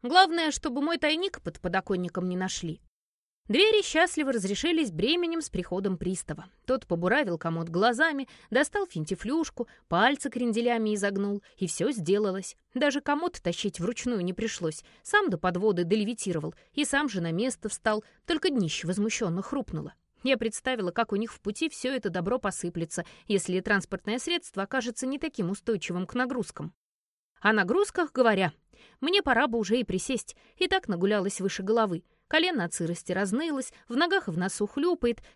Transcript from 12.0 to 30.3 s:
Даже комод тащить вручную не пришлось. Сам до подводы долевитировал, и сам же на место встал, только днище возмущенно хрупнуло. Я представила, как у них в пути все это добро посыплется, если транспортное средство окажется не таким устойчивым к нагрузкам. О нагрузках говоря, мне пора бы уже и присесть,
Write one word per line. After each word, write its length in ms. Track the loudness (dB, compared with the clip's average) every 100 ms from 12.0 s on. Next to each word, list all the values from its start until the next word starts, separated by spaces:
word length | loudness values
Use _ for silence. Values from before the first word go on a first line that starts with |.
| 0 2 2 -2 -8 -16 _
Даже 280 | 0 0 2
комод 400 | 0 0 -2 -4
тащить 400 | -6 -2 -4 -2
вручную 420 | -4 -2 -2 -2
не 80 | -2
пришлось. 540 | -4 -6 -4 -6 -6 -14 _
Сам 260 | 0 2 2
до 80 | 0
подводы 460 | 0 2 2 2
долевитировал, 720 | 2 2 0 -4 -4 -4 -4 -12 _
и 140 | -4 0
сам 240 | 0 0
же 100 | -2
на 140 | -2
место 340 | -2 -2 -4 -8
встал, 380 | -2 -2 -2 -4 _ -4
только 240 | 0 0
днище 380 | 0 0 -2 -4
возмущенно 540 | -2 0 0 -2 -2
хрупнуло. 540 | -4 -4 -4 -8 -8 -14 _ _
Я 140 | 0 0
представила, 540 | 0 -4 -4 -2 -2
как 200 | -2 -2
у 60 | -2
них 160 | -4
в 80 | -6
пути 260 | -8 -4 -4
все 260 | -2 -2
это 160 | -2 -2
добро 300 | -2 -2 -2
посыплется, 640 | -2 -4 -6 -4 -6 -6 -10 -12 0
если 320 | 0 2 -2
транспортное 600 | 2 0 0 -6 -4 -4
средство 440 | -2 -4 -4 -8
окажется 420 | -4 -2 -4 -4 -4
не 140 | -4
таким 300 | -6 -2 -4
устойчивым 580 | -2 -2 -2 -2 -6 -4
к 60 |
нагрузкам. 600 | -2 -2 -2 -6 -8 -12 _ _ _ _ _ _ _
О 100 | 4
нагрузках 640 | 4 4 4 2 2 0
говоря, 400 | 4 4 6 2 -2 _ _ -20 -6
мне 200 | 0 2
пора 260 | 4 4 4
бы 100 | 2
уже 200 | 2 0
и 60 |
присесть, 540 | 2 -2 -2 -4 -4